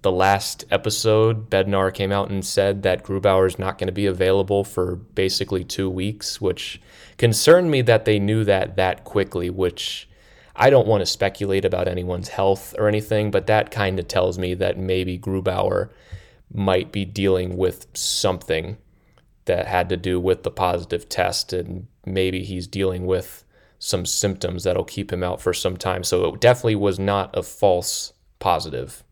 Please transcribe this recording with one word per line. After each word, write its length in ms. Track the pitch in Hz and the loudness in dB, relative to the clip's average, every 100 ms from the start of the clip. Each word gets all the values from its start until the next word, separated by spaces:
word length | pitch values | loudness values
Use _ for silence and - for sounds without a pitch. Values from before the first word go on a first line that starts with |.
the 100 | 98 | 2
last 540 | 92 95 98 - - - | 4 4 4 0 -10 -2
episode, 800 | 101 110 - 113 107 110 113 107 | 0 0 0 2 4 4 2 0
Bednar 420 | 98 95 98 95 | 0 2 2 0
came 180 | 92 98 | 0 0
out 200 | 101 98 | 0 0
and 120 | 98 | -4
said 400 | 95 - 98 101 | -2 0 0 2
that 180 | 98 90 | 0 -2
Grubauer 440 | - 98 98 95 95 | -2 0 4 4 4
is 120 | 87 | 2
not 180 | 95 - | -6 -4
gonna 160 | 95 | -4
be 140 | 92 101 | 0 -2
available 580 | 90 92 98 95 101 | 2 2 2 2 0
for 320 | 98 - 90 90 | 0 -2 -4 -4
basically 680 | - - 95 - 95 95 | -8 -2 0 0 -2 -4
two 260 | 87 - 98 | -4 -4 -4
weeks, 500 | 92 98 107 - - | -2 -4 -6 -10 -4
which 400 | 95 85 - - - - - - | -4 -4 -8 -14 -20 -20 -20 0
concerned 520 | 117 107 - 175 175 | 2 4 8 8 8
me 120 | 143 | 2
that 240 | 120 113 - | 4 4 4
they 120 | 104 | 2
knew 260 | 101 110 | 2 2
that 320 | 104 95 - - | 4 2 2 0
that 280 | 92 - | 0 0
quickly, 460 | - 101 95 90 87 | -4 -2 0 -2 -4
which 580 | 92 90 - - - - - _ - - - | -2 -2 -2 -8 -8 -14 -20 _ -20 -20 4
I 140 | 131 | 6
don't 180 | 139 110 | 6 6
wanna 160 | 107 | 2
speculate 600 | 90 - 98 - 101 95 95 | 2 0 -2 -2 0 2 2
about 200 | 87 90 | 0 -2
anyone's 420 | 90 90 90 - | -2 -4 -4 -6
health 460 | - 98 98 - - | 0 2 2 -2 -2
or 100 | 104 | 0
anything, 420 | 107 107 110 107 | 0 0 -2 0
but 160 | 98 - | 0 2
that 220 | 107 - | 0 0
kinda 320 | 113 101 92 | -2 -2 -2
tells 340 | 85 95 92 90 | -2 0 0 -2
me 160 | 90 | -4
that 240 | 90 92 92 | -2 -2 -2
maybe 400 | 92 92 92 90 | -2 -2 -2 -6
Grubauer 720 | 95 95 90 92 95 95 95 - - - - _ _ | -4 -4 -2 -2 0 -2 -4 -10 -20 -18 -20 _ _
might 400 | - 95 92 85 | -4 0 0 0
be 120 | 104 | -8
dealing 520 | 95 104 98 92 92 90 | -6 0 2 2 0 -2
with 300 | 92 - - | -2 -2 -14
something 840 | - - - 101 87 - 80 87 104 _ _ _ _ _ _ - | -8 -4 -2 -2 -2 -2 -4 -4 -12 _ _ _ _ _ _ -2
that 200 | 87 92 | -2 0
had 220 | 90 90 | -2 0
to 80 | 87 | -2
do 240 | 92 90 | -2 -2
with 220 | 92 90 | 0 0
the 80 | - | -2
positive 580 | - 90 90 85 87 - | -2 -2 -2 -4 -8 -6
test, 460 | - 90 - - | -2 -2 -2 -6
and 320 | 92 87 90 104 _ | -6 -6 -10 -14 _
maybe 400 | - 92 92 92 | -6 -2 -2 -2
he's 220 | 95 92 87 | -6 -10 -8
dealing 400 | 95 95 90 90 | -2 -2 -2 -2
with 380 | 92 - - _ _ _ _ | -2 -4 -18 _ _ _ _
some 260 | - 92 | -6 -4
symptoms 580 | 87 - 101 95 90 90 | -4 -2 -2 -2 -6 -4
that'll 220 | 90 90 | -2 -2
keep 260 | - - 101 | -4 -8 -6
him 140 | 90 | -4
out 160 | 87 - | -4 -2
for 140 | - | -2
some 220 | 87 92 90 | -2 -4 -4
time. 280 | 95 92 | -4 -4
So 300 | 90 90 85 | 0 0 0
it 60 | - | 4
definitely 360 | 113 123 117 104 | 4 4 2 2
was 220 | 101 90 | 0 0
not 380 | 98 101 92 - | 0 0 0 -4
a 60 | |
false 680 | - - 101 90 - - - _ _ _ | -6 0 2 4 0 -8 -10 _ _ _
positive. 600 | 98 82 78 65 64 - _ | 0 0 -2 -8 -10 -14 _